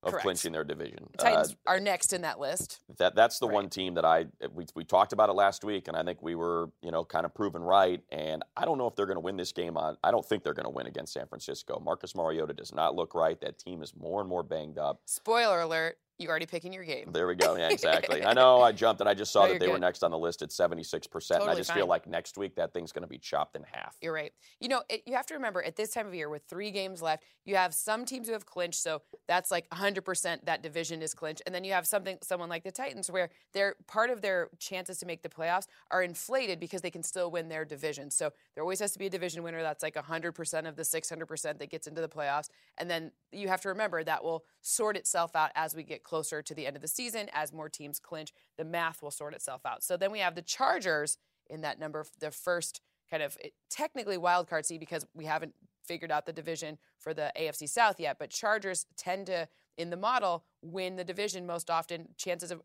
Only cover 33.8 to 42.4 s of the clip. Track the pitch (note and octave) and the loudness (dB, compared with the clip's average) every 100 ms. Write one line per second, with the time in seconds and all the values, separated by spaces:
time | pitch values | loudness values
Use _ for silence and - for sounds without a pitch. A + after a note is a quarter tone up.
33.8 | - G#3+ A#3 A#3+ G3 F#3 E3+ - - F#3+ | -4 2 2 2 0 0 0 -6 -8 -8
34.8 | F3+ F#3 F3+ E3 E3 - E3 F3 G3 - | -8 -10 -8 -8 -10 -4 0 0 0 -18
35.8 | _ F#3 F3+ E3+ - C4 A#3+ E3+ E3+ F#3+ | _ 0 0 -2 -2 0 0 -2 -4 -4
36.8 | E3+ E3+ D#3+ - F3 E3+ E3 D#3 D3+ D3 | -6 -6 -6 -2 -2 -2 -4 -6 -6 -4
37.8 | D3+ C#3+ C#3+ - D#3 - _ - D#3+ F#3+ | -4 -4 -4 -2 -2 -4 _ -4 -2 0
38.8 | G3+ - G3 F#3 F3 D#3+ E3+ E3 D#3+ D3+ | -2 -2 -4 -2 -4 -4 -8 -4 -4 -2
39.8 | D#3 D3+ C#3+ E3 E3+ E3 E3 D#3+ D#3+ D3+ | -4 -4 -4 -4 -4 -6 -4 -4 -4 -6
40.8 | D#3 D#3+ - D#3+ D#3+ D#3+ D#3 D3+ C#3+ D#3+ | -4 -2 -4 -8 -8 -6 -6 -6 -8 -10
41.8 | - D#3 D#3+ D#3+ D3 C#3+ | -10 -6 -6 -4 -2 0